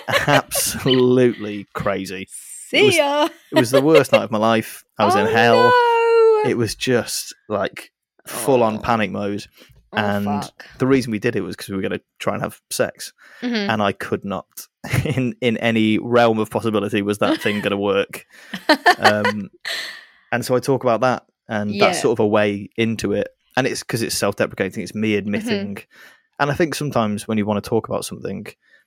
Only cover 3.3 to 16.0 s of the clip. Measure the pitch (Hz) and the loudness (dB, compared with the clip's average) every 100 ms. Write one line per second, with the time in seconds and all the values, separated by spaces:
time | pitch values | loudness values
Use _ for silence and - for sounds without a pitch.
3.3 | - - 226 113 135 143 156 127 113 104 | -4 -4 0 2 4 6 6 6 2 0
4.3 | 110 110 113 - - _ - 110 - 101 | 0 2 2 0 -12 _ 0 2 4 2
5.3 | 113 117 110 - 494 480 - - 453 453 | 4 6 6 6 6 4 2 4 4 6
6.3 | 427 427 104 110 - - 120 - - - | 4 2 0 -2 -4 0 0 0 -6 -10
7.3 | - - 101 95 - - _ _ _ - | -14 -6 -4 -4 -6 -20 _ _ _ -14
8.3 | - - 127 113 107 - 117 101 101 101 | -6 2 4 4 0 0 0 0 -4 -6
9.3 | 101 - _ _ _ _ - 104 101 101 | -6 -10 _ _ _ _ -4 0 0 -2
10.3 | 104 - _ - - 131 135 117 107 123 | -4 -6 _ -16 -4 2 2 2 -2 -2
11.3 | 110 90 - - 95 101 92 _ - - | -2 -6 -10 -8 -6 -4 -6 _ -8 -6
12.3 | 104 90 - - - 117 - - _ - | -4 -6 -10 -10 -4 -4 -4 -16 _ -20
13.3 | - 247 226 202 110 101 98 - 104 98 | -12 -6 -4 -2 0 0 -2 -6 -6 -6
14.3 | 92 - - - _ - - 156 131 123 | -8 -10 -18 -20 _ -6 -4 -2 -2 -2
15.3 | - 123 113 117 113 110 107 | 0 -2 0 0 2 2 2